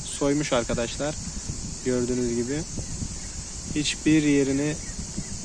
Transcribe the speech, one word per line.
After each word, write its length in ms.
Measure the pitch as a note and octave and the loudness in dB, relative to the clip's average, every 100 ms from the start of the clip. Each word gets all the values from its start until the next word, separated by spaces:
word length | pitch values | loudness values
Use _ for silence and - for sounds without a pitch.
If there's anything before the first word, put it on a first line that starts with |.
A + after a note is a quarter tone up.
| - | -6
soymuş 480 | - C#3+ D3 D3 | 0 2 2 2
arkadaşlar. 640 | B2+ A#2 A#2 A#2 - C#3+ - - - - - - - B2+ | 2 2 0 -2 -2 -4 -4 -6 -6 -6 -6 -6 -4 0
Gördüğünüz 500 | B2 B2 B2 A#2+ A#2 | 2 2 2 2 2
gibi. 260 | A#2+ D3 - - - - - - - - - - - D#3 | 0 -2 -4 -6 -4 -4 -4 -6 -8 -8 -8 -8 -4 0
Hiçbir 480 | C#3+ - D#3 D#3 | 0 2 6 6
yerini 520 | D3 C#3+ C3+ C3+ D3+ D#3+ - - - - - - | 6 6 4 2 0 -2 -6 -8 -6 -6 -6 -8